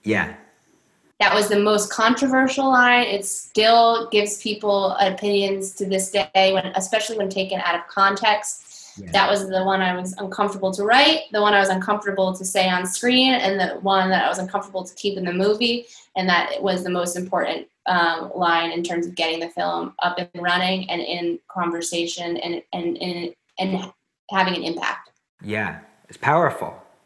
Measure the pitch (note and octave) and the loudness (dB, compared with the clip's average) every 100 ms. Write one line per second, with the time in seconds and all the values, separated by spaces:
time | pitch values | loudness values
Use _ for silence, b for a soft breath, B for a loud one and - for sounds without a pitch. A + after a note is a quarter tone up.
0 | G#2 G#2 C#2+ - - _ _ _ _ _ | 0 -2 -2 -8 -20 _ _ _ _ _
1 | _ _ G3+ G#3 G#3 G#3 G#3 G#3 G#3 - | _ _ 2 2 2 2 4 2 0 0
2 | A3 B3+ C#4 C4 C4 C4+ C4 B3+ B3 B3 | 2 2 2 2 2 0 2 4 6 4
3 | A#3+ G3+ G3 - - - A3 A#3 A#3 A3+ | 2 -2 -4 -10 -4 2 6 8 6 4
4 | A3+ G#3 G#3 - A3 G#3 G#3 G3+ F#3+ F#3 | 2 0 0 -4 -6 -4 0 2 2 2
5 | G3 F#3+ G#3 G3+ G3 G3 F#3+ - F#3+ F#3+ | 0 0 0 0 0 -2 -6 -6 -2 -2
6 | F#3+ G3+ - F#3+ F#3+ F#3+ F#3 F#3+ F#3 A3 | 0 -2 0 2 4 2 -2 -6 -2 -2
7 | G#3+ A3 G3 F#3+ F#3+ F#3 F3 E3+ - - | -2 -4 -4 -2 -4 -4 -2 -4 -4 2
8 | G3 G3+ A3 G#3 - - B B B B | 2 2 0 0 -2 -12 B B B B
9 | F#3 G3 G3 G3+ F#3+ F#3 F#3+ F#3+ F#3 F3+ | -2 2 2 2 0 -2 0 0 0 -2
10 | F#3 - G3 - G3+ G3 F#3+ F#3 G3+ B3 | -6 -8 -10 -2 -2 -2 -4 -2 2 6
11 | D4+ D#4+ - G#3+ G#3 G3+ F#3+ F#3 F#3 G#3 | 6 2 -2 0 4 4 4 0 0 -2
12 | G#3 F#3+ F#3 F#3 F#3 G3 F#3 F3+ F#3 - | -2 0 0 -2 -4 0 2 2 -2 -2
13 | A#3+ B3+ C4 B3+ F#3+ G3 F3+ - G3 F#3+ | 2 4 4 2 0 0 -2 -2 2 2
14 | F#3 F#3 C#3 F3 F#3 G3+ G3+ F#3 F3+ - | 4 2 2 -2 -4 -6 -6 -10 -10 -6
15 | G3+ F#3+ F3+ F3+ G3 G#3+ A#3 A#3+ A#3 B | -6 -4 -4 0 0 2 0 -2 -6 B
16 | B G3 F#3 F3 - - F#3+ F3+ F3+ F3+ | B -4 2 2 0 -4 -2 -2 -2 -4
17 | F3 F3+ F3+ F3+ - E3 - _ - F3+ | -4 -6 -4 -2 -2 -4 -10 _ -2 2
18 | E3+ D#3+ - F3+ F3 E3 E3 E3+ E3+ F3 | 2 0 -6 -2 0 2 0 -4 -4 -4
19 | E3+ F3+ E3 E3 E3 F3 F3 E3+ E3+ - | -4 -2 -2 -2 -6 -4 -4 -4 -6 -4
20 | F3 F3 F3 F3 F3 F3+ F#3 F#3+ F#3 F3 | -4 -2 -8 -6 -2 0 0 -2 -4 -6
21 | - F3 E3+ E3+ _ F#3+ E3+ E3+ E3+ F3 | -4 -4 -4 -4 _ -4 -4 -4 -4 -4
22 | E3+ F3 F3 E3+ F3 E3+ - F3+ F3 F3 | -4 -6 -6 -6 -6 -8 -8 -6 -6 -4
23 | F3+ F3 E3+ - _ - F#3+ F#3 F#3 _ | -6 -6 -8 -12 _ -6 -4 -4 -6 _
24 | _ _ - F#3+ F#3 F3 E3 E3+ - - | _ _ -6 0 0 0 -4 -4 -6 -8
25 | - _ _ _ G2+ G#2+ G#2 D#2+ - _ | -14 _ _ _ -6 -4 -4 -8 -18 _
26 | _ - C3+ D#3 D#3 - - - - _ | _ -4 2 4 4 0 -8 -10 -20 _